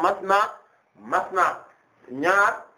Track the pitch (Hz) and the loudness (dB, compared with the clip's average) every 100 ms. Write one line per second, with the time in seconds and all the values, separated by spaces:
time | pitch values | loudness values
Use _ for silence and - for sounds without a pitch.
0 | 180 196 190 196 220 - _ _ _ _ | 0 -2 0 0 0 -4 _ _ _ _
1 | 107 170 - 185 170 - - _ _ _ | -4 -4 -2 0 0 -2 -14 _ _ _
2 | - 131 160 196 208 233 - | -14 -4 0 2 2 0 -12